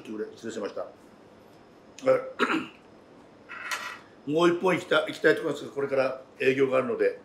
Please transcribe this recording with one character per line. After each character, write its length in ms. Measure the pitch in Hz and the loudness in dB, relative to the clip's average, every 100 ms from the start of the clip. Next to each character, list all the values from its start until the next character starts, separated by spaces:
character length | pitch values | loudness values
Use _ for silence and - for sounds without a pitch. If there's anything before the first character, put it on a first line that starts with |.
て 60 | - | -6
い 40 | |
う 40 | 107 | -8
ぐ 60 | |
ら 60 | 107 | -8
い 20 | - | -10
失 100 | 113 | -10
礼 80 | |
し 60 | 110 | -8
ま 100 | 98 | -8
し 60 | - | -8
た。 60 | |
は 60 | 107 - - - - - - - - - - - 131 - - - 123 113 - - - - - - - - - - - - - - - - - | -12 -14 -20 -20 -20 -20 -20 -20 -20 -20 -20 -2 2 2 0 -4 -2 -2 -4 -16 -20 -20 -20 -20 -20 -20 -18 -14 -10 -10 -10 -16 -20 -14 -2
い。 20 | |
<clears throat> 0 | |
も 120 | 151 | 4
う 60 | 175 | 4
一 120 | 170 | 4
本 140 | 185 170 | 2 0
行 40 | |
き 60 | - | 2
た-、 140 | 156 156 | 0 0
行 60 | |
き 60 | - | 2
た 120 | 160 | 2
い 20 | |
と 80 | 151 | 4
思 80 | 156 | 0
い 40 | |
ま 40 | 139 | -4
す 60 | |
け 60 | - | -8
ど、 40 | |
こ 80 | 139 | -6
れ 60 | 139 | -2
か 80 | 139 | 2
ら 260 | 131 - - - | 0 -2 -12 -2
営 140 | 131 | 2
業 160 | 131 135 | 4 4
が 80 | 131 | 2
あ 40 | |
る 40 | 123 | 0
の 100 | 107 | 2
で。 240 | 101 - | 0 0